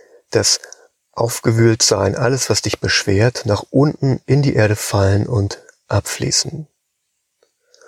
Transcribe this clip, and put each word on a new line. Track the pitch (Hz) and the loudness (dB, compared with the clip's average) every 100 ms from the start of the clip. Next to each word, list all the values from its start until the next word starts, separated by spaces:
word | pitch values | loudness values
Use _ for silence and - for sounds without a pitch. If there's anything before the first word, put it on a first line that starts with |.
| - - - | -20 -20 -4
das | 113 - - - - _ _ _ | -2 0 -2 -6 -20 _ _ _
Aufgewühltsein, | - 117 - 123 113 113 113 - 104 98 - | -4 -4 -2 0 4 4 4 2 2 0 0
alles, | 120 131 - | -2 -2 -2
was | 104 | -2
dich | 107 - | -2 -4
beschwert, | - - - 98 120 - | -2 -2 0 2 2 0
nach | 107 104 - | -2 -4 0
unten | 127 143 - 139 - | 2 2 2 -2 -2
in | - 139 | 0 0
die | 139 | 2
Erde | - 107 107 | 2 2 0
fallen | - 104 98 101 107 | -2 0 2 2 0
und | 104 101 - - _ - | -2 -2 -6 -18 _ -4
abfließen. | 101 - - - - 139 - 151 _ _ _ _ _ _ _ _ _ _ _ | -4 -4 -6 -4 -2 -4 -8 -14 _ _ _ _ _ _ _ _ _ _ _